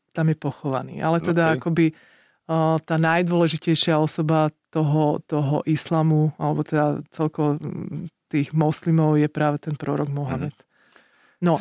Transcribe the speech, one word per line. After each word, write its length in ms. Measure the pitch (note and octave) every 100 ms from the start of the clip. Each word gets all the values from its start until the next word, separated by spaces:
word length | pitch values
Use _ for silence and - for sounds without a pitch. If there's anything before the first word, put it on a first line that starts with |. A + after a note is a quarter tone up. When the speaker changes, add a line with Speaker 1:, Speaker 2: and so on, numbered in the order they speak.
| _
Speaker 1:
tam 180 | - D#3+
je 80 | D#3
pochovaný. 640 | C#3+ - D3 C3 C3 -
Ale 200 | D#3+ E3
teda 320 | E3 E3+ E3
Speaker 2:
Ok. 60 | D3+
Speaker 1:
akoby, 280 | F3 E3 D#3+ - _ _ _ _ -
o, 320 | D#3+ D#3+ D#3+
tá 180 | - D#3+
najdôležitejšia 1000 | D#3+ E3+ F3 F3 E3 D#3+ - D#3+ - D#3
osoba 500 | D#3 - D#3 D#3+ D3+ - _
toho, 520 | D#3+ D3+ D#3 D3+ D#3
toho 420 | - D3+ C#3 D3 -
islamu, 680 | D#3 - D#3+ D#3 D#3 D3+ -
alebo 240 | D3+ D3+
teda 400 | D3+ D#3 D3 C#3+ -
celkovo, 480 | - D#3 D#3+ D3 D3
mm, 500 | D3+ - - D3+ E3 - _
tých 240 | D3+ C#3+
moslimov 640 | D#3 D3+ D3+ E3+ D#3+ D#3 D3+
je 120 | D3+
práve 300 | - D3+ D3
ten 160 | D#3+
prorok 340 | D3 - D3 C#3+
Mohamed. 460 | C#3 C3+ - D3
Speaker 2:
Mhm. 100 | - _ _ _ _ _ _ _ _
Speaker 1:
No 140 | F3
a 40 | D#3